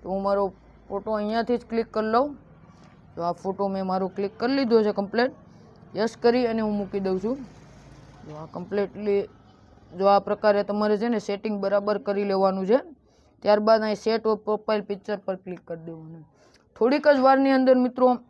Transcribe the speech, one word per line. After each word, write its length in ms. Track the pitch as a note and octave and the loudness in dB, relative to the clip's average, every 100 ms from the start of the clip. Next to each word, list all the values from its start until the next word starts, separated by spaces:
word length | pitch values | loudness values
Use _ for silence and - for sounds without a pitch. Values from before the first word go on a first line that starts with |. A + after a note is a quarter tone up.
તો 60 | - | -6
હું 140 | G3 G3 | -4 0
મારો 160 | G3+ G3 - - - - | 0 0 -4 -20 -20 -12
ફોટો 260 | G3 A3 G#3+ | -10 -6 -4
અહીંયાથી 400 | G#3 A3+ A3+ A#3+ | -2 -2 -2 -4
જ 80 | - | -2
ક્લિક 220 | A3+ A3+ G#3+ | -4 -4 -4
કરી 140 | A3 | 0
લઉં. 200 | A3+ D4 C4+ - - - - - - - | 0 0 -6 -20 -20 -20 -20 -20 -20 -18
તો 80 | - E3+ | -8 -6
આ 40 | E3+ | -4
ફોટો 260 | F#3+ F#3+ G3+ | -8 -4 -4
મેં 180 | F#3+ F#3+ | -2 -2
મારો 220 | F#3 F#3+ F#3+ | -2 -4 -4
ક્લિક 180 | G3 - | -8 -4
કરી 160 | A#3+ C#4 | -2 0
લીધો 240 | B3 A3+ | 2 2
છે 100 | G#3 G3+ | 2 -2
કમ્પ્લીટ. 340 | G3 A3+ C4 - - - - - - | -4 -2 -2 -4 -20 -20 -20 -20 -14
યસ 180 | F3+ A3+ - | -4 -4 0
કરી 220 | A#3+ B3 A#3+ | 2 2 0
અને 120 | A3+ G#3+ | -2 -2
હું 80 | G#3 | -4
મૂકી 240 | G3 G3+ F#3+ | -4 -4 -2
દઉં 160 | F#3 | -2
છું. 160 | G#3 C#4 A#3 - - - - - - - D#3 | -4 -6 -10 -20 -20 -20 -20 -20 -20 -20 -16
જો 80 | D3+ | -16
આ 60 | D#3+ E3+ | -14 -14
કમ્પ્લીટલી 680 | F3+ G3+ F#3+ - G#3 G3+ - - - _ - - - E3+ | -6 -4 -4 -4 -2 -2 -2 -14 -20 _ -20 -20 -20 0
જો 120 | G3 G3+ | 4 4
આ 40 | G3 | 2
પ્રકારે 380 | G#3 G#3+ G3+ G3+ | 0 2 2 0
તમારે 280 | G#3 G#3 G#3+ | 0 0 0
છે 100 | A#3 | 0
ને 60 | A3 G#3 | -2 -4
સેટિંગ 280 | G3+ A3 G3+ | -6 -4 -4
બરાબર 340 | G3 G3+ G3+ G3+ G3+ | 0 0 0 -2 -2
કરી 220 | G3+ G3+ | -2 0
લેવાનું 320 | F#3+ G3 F#3+ F#3+ | 2 2 0 0
છે. 120 | B3+ F4 - _ _ _ _ | 0 0 -20 _ _ _ _
ત્યારબાદ 380 | G3+ G#3 G#3+ A3 G#3+ | 2 2 4 2 2
અહીં 140 | G#3 | -4
સેટ 220 | A3 A3+ A3 | -2 -2 -2
ઓફ 180 | G#3+ G#3 | -2 -2
પ્રોફાઇલ 360 | G#3 G#3+ G#3+ G3+ | -4 -2 -4 -4
પિક્ચર 280 | G3 - G3+ G3+ | -10 -8 -8 -6
પર 100 | F#3 | -8
ક્લિક 200 | F#3+ F3 - | -10 -14 -12
કરી 160 | E3 E3 | -14 -12
દેવાનું. 360 | E3 D#3+ E3 D#3 _ _ _ _ - | -16 -16 -20 -20 _ _ _ _ 0
થોડીક 300 | A#3 D4 D4+ C#4 | 2 4 4 6
જ 40 | |
વારની 280 | C4 C4+ C4+ C4+ | 6 6 4 4
અંદર 160 | C4 B3+ | 6 4
મિત્રો 300 | B3 B3+ B3+ A#3+ | 2 2 2 2